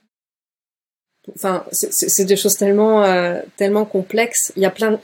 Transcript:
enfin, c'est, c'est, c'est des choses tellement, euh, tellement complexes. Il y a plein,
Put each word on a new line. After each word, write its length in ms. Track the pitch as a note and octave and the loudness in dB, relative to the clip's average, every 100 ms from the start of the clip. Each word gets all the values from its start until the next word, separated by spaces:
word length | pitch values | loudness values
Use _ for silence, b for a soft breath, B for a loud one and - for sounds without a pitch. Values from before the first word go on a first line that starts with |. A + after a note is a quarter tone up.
| _ _ _ _ _ _ _ _ _ _ _ _ - - | _ _ _ _ _ _ _ _ _ _ _ _ -20 -8
enfin, 280 | G3 F3+ - | -4 -4 -6
c'est, 220 | - - | -6 -4
c'est, 160 | - F#3 | -2 0
c'est 160 | - | 0
des 120 | F#3+ G3 | 2 2
choses 200 | G#3 - | 2 0
tellement, 480 | G3+ G3+ A3 G#3+ | 2 2 4 4
euh, 360 | G3 F#3 F3 F3 - - | 4 2 0 -4 -10 -4
tellement 280 | G3+ G#3 | 0 0
complexes. 680 | G#3+ G3 F#3 A3 A#3 - - - | 0 -4 -2 -2 0 -2 -4 0
Il 60 | |
y 40 | F#3+ | -2
a 40 | |
plein, 280 | - A3 G#3+ | 0 -2 0